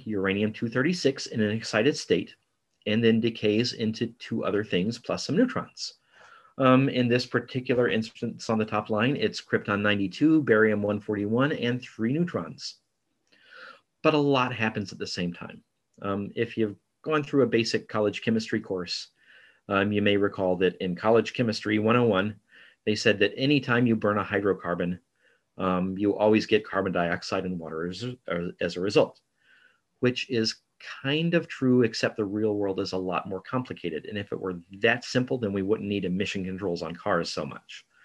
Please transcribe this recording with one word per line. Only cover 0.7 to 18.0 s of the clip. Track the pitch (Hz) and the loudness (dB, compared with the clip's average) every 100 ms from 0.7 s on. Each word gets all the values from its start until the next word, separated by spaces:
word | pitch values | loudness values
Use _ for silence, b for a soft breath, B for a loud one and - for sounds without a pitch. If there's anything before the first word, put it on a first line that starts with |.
| 127 147 180 131 - - | 0 0 2 0 -2 -6
in | 117 | 0
an | 104 | 0
excited | 113 - 107 123 156 | 0 -2 2 2 0
state | - 87 - - _ _ _ _ 107 | 0 0 0 -12 _ _ _ _ -2
and | 110 | 2
then | 113 113 | 4 4
decays | 113 113 107 107 123 | 2 0 0 2 0
into | - 110 107 113 - | -2 -4 -2 -6 -8
two | - 117 95 | -8 -4 -2
other | 101 | -2
things | 107 92 98 120 | 0 -2 -2 -4
plus | - 92 - | -6 -6 -2
some | 156 | 2
neutrons. | 254 - - - - - b b b b b b | 2 0 -8 -12 -14 -14 b b b b b b
Um, | 131 131 135 | 4 6 4
in | 127 120 | 2 2
this | 123 - | 2 2
particular | 120 120 131 127 127 123 | -2 -2 -6 -2 2 2
instance | 110 110 - 117 - - | 2 -2 -6 -8 -6 -2
on | 110 | -2
the | 107 | 0
top | 107 107 | -2 -2
line, | 107 123 147 | 0 2 2
it's | 104 - | -2 -4
krypton | - 110 - 101 | -2 -2 0 0
ninety-two, | 104 101 98 - 147 160 | 2 2 0 2 4 4
barium | 117 110 110 104 | 4 6 6 4
one | 104 104 | 0 -2
forty-one, | - 101 101 117 143 | -2 -2 0 2 2
and | - 120 123 | 0 -2 -4
three | - - 113 | -6 -6 -2
neutrons. | 147 175 98 80 73 - - _ _ _ _ _ B B B B B B _ | 0 -2 -4 -8 -12 -16 -16 _ _ _ _ _ B B B B B B _
But | 156 | 2
a | 151 | 4
lot | 143 135 123 | 4 2 2
happens | 117 110 110 95 | 0 -2 -2 -8
at | - | -8
the | 98 | -10
same | - 87 | -6 -6
time. | 87 - - _ _ _ - | -6 -14 -18 _ _ _ -10
Um, | 98 98 101 - | -6 -4 -4 -4
if | 113 - | -4 -2
you've | 107 101 _ _ | -4 -4 _ _
gone | - 156 | -2 -2
through | 143 143 | 0 2
a | 117 | 4
basic | 117 113 110 - | 2 2 -2 -2
college | 110 | 0